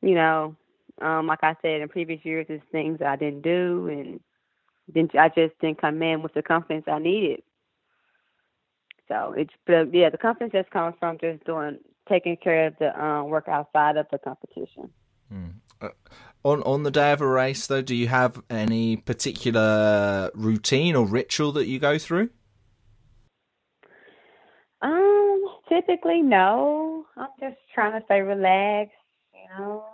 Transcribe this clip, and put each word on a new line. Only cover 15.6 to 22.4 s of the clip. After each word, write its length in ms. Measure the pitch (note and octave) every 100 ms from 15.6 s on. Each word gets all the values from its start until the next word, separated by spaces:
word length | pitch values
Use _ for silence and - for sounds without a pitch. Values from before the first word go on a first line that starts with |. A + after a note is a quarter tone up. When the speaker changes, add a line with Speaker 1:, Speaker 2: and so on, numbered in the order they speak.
| _ _
Speaker 2:
Uh, 80 | G#2+ - _ - - _
on, 200 | C#3 C#3+
on 200 | - C#3
the 80 | D3
day 200 | C#3 D3
of 100 | D3
a 60 | C#3+
race, 400 | C3 C3 C3+ -
though, 140 | C3+
do 140 | C3 A#2+
you 120 | A#2
have 340 | B2+ B2+ A#2+ -
any 460 | A2+ A2 A2+ A2+ A2
particular 1400 | - A#2+ - - - A2+ A2 G#2+ G#2+ G#2 G2+ G2 F#2+
routine 640 | - A2 G#2+ - C3+ E3+ D3+
or 100 | A2
ritual 460 | A2 - - D3+
that 160 | D3 B2+
you 100 | C3
go 220 | C#3+ D3+
through? 300 | - E3+ A#3 _